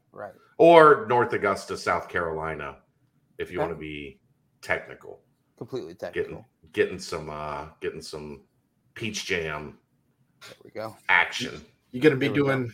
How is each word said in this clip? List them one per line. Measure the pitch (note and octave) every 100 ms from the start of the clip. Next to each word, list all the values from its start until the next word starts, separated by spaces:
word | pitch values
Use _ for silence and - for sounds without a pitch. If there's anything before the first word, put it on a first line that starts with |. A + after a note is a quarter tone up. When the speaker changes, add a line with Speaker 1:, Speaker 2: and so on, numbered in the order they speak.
| _
Speaker 1:
right. | G#2 G2+ - _ -
Speaker 2:
Or | E3 E3 D#3 C3 G#2+
North | B2 A2+
Augusta, | G#2 G2+ G2 - F2+
South | G#2+ F2 -
Carolina, | F#2 E2 D#2 D#2+ D2+ C#2+ C#2 _ _ _ _ _ -
if | D#2+
you | D2
Speaker 1:
Okay. | D#2
Speaker 2:
wanna | D#2
be | D#2 D2 C#2+ - _ _ _ _
technical. | - E2 - B1+ - - _ _ _ -
Speaker 1:
Completely | A#2+ B2+ E2
Speaker 2:
Getting, | F2+ F2+
Speaker 1:
technical. | F2 - - - _ -
Speaker 2:
getting | G#2 F#2+ F#2
some, | - E2 D2+
uh, | D2+ D2+ C#2+ D2+ -
getting | F2 D#2
some | - D2+ D2+ C#2 _ _ _ _ _
peach | - A2+ - -
jam | F2 D#2+ D2+ D2 - _ _ _ _ _ _
Speaker 1:
There | - -
we | -
go. | G#2+ A2 - -
Speaker 2:
action. | F2+ E2+ - B2 - - _ _
Speaker 3:
You | B2+
gonna | D3+ C3
be | C3+
Speaker 1:
There |
we | D3
go. | C#3
Speaker 3:
doing, | C3 A#2+